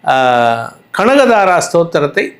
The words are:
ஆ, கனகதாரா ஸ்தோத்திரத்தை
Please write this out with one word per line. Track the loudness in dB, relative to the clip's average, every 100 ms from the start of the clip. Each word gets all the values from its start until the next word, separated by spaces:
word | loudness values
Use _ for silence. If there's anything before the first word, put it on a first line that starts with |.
ஆ, | -2 0 2 2 0 -2 -8 -16 _ -2
கனகதாரா | 0 2 2 2 2 0
ஸ்தோத்திரத்தை | 0 -2 0 -2 -2 -4 -8 -10